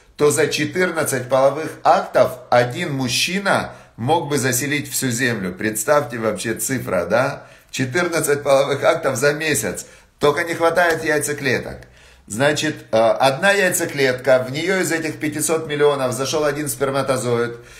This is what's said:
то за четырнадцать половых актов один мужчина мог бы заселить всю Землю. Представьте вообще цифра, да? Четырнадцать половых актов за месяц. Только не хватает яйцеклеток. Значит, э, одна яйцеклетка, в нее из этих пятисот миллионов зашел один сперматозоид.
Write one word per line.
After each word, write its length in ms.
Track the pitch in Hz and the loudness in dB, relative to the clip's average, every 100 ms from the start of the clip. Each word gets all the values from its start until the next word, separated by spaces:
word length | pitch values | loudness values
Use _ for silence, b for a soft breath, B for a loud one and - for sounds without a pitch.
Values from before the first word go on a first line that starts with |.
| B - | B 0
то 140 | 147 | 2
за 160 | 151 147 | 2 0
четырнадцать 840 | - 147 175 180 160 139 131 120 | 0 -2 -2 -2 -2 -2 -4 0
половых 420 | 131 135 139 156 - | 4 4 2 -6 -2
актов 480 | 139 180 185 156 120 - - | 2 2 2 2 2 0 0
один 440 | 123 123 123 175 | 2 2 -2 -4
мужчина 800 | 139 127 - - 185 196 131 95 B B - | -2 -2 0 -2 -2 0 0 -2 B B -8
мог 320 | 117 165 147 | 0 0 0
бы 80 | 143 | -2
заселить 540 | 127 127 139 147 131 | 0 -2 -2 -4 -4
всю 180 | - 131 | -4 -2
Землю. 440 | 113 127 110 95 | 0 0 -2 -4
Представьте 640 | 90 104 107 - 147 123 123 | -4 -4 -4 2 2 0 -4
вообще 380 | 110 98 120 110 | -4 -2 -4 -4
цифра, 500 | - 131 - 92 87 | -4 -4 -2 -2 0
да? 380 | 110 135 139 B B B | 0 0 -4 B B B
Четырнадцать 720 | - 127 170 175 165 135 143 | -6 -4 -2 -2 -2 0 0
половых 400 | 147 135 139 135 | 2 2 2 0
актов 320 | - 165 147 120 | 2 2 0 0
за 180 | 143 | 0
месяц. 520 | 151 156 139 101 - - B B - | 0 -2 -2 -2 -6 -12 B B 0
Только 260 | 147 147 | 2 2
не 120 | 170 160 | -2 0
хватает 480 | 165 165 175 160 | 2 4 2 2
яйцеклеток. 840 | 156 151 147 147 139 107 - - - b b b b | 0 0 -2 -4 -2 -2 -4 -12 -18 b b b b
Значит, 500 | 101 139 147 151 151 - | 0 2 2 -2 -4 0
э, 60 | 110 | 2
одна 540 | 113 107 131 139 190 | 4 4 2 2 2
яйцеклетка, 920 | 202 185 156 165 139 135 127 135 127 117 | 2 2 0 -4 0 0 2 4 2 2
в 40 | |
нее 280 | 139 170 190 | -4 -2 0
из 100 | 160 | 0
этих 280 | 160 160 151 | -2 -4 -4
пятисот 480 | 151 151 147 160 156 | -4 -2 -2 -2 -2
миллионов 460 | 147 147 139 131 | 2 4 4 0
зашел 320 | 117 135 156 151 | -2 -2 0 0
один 220 | 143 147 | 0 -4
сперматозоид. 880 | - 135 135 135 127 120 117 117 - B B | -2 -2 0 0 -2 0 0 -2 -6 B B